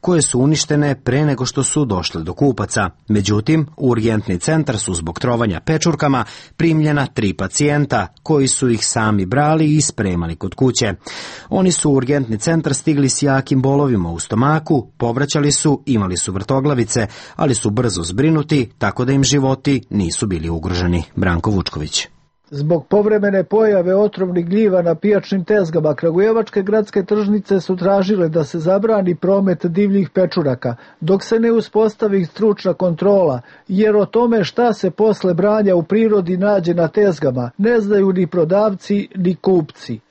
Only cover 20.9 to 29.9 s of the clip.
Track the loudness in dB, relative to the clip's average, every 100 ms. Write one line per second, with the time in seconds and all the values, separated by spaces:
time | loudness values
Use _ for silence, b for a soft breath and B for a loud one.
20.9 | -2 -2 -4 -2 0 0 -2 -2 -8 -6
21.9 | -6 -8 _ _ _ _ -6 -2 -2 0
22.9 | 0 2 2 2 0 0 2 2 2 2
23.9 | 2 0 0 -2 -2 0 2 2 2 0
24.9 | 0 2 0 0 -4 0 0 2 0 0
25.9 | 0 0 2 2 2 0 -4 0 0 0
26.9 | -4 0 0 2 0 0 -2 0 -2 2
27.9 | 2 2 0 0 0 -2 -2 0 0 2
28.9 | 0 0 -2 0 2 2 0 -2 0 2